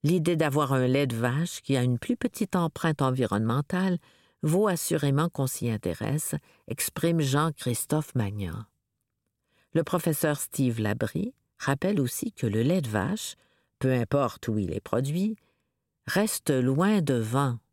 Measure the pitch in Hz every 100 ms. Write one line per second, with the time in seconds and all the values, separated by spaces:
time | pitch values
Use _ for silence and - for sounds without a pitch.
0 | 147 175 160 165 156 139 139 135 127 131
1 | 139 113 120 135 170 - - 135 123 120
2 | - 247 254 - 208 190 165 - 165 151
3 | 135 127 120 101 110 123 143 185 190 175
4 | _ _ _ _ 156 175 214 170 - 160
5 | 143 139 170 - 131 - 120 110 - 82
6 | 107 147 - 147 _ _ - - - -
7 | 170 170 139 143 160 147 - 110 - 151
8 | 151 123 104 104 92 90 110 _ _ _
9 | _ _ _ _ _ _ _ 156 160 180
10 | 170 151 156 147 - - 131 113 104 113
11 | 110 160 208 - _ _ - 139 185 202
12 | 123 - - - 117 104 127 185 131 107
13 | 95 214 - - _ _ _ _ 131 127
14 | 117 143 123 - - 107 90 90 - 117
15 | 135 160 208 220 _ _ _ _ _ _
16 | - 185 214 - - 135 127 135 190 214
17 | 143 123 110 127 139 117 _